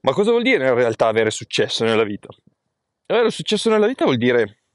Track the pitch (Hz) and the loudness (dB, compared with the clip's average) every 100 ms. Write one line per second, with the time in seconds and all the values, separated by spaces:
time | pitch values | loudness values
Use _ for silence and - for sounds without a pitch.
0 | - 139 208 233 240 220 131 120 123 110 | -2 0 0 2 2 2 2 2 0 2
1 | 117 110 113 - - - 107 - 113 113 | 0 2 0 -2 -8 -4 -2 -2 0 0
2 | 107 101 - - _ _ _ _ _ _ | 0 -4 -14 -20 _ _ _ _ _ _
3 | _ 208 226 - 156 208 226 220 208 269 | _ -2 0 -4 -6 -2 0 2 0 0
4 | 311 127 120 120 104 - _ | -2 0 2 2 0 -6 _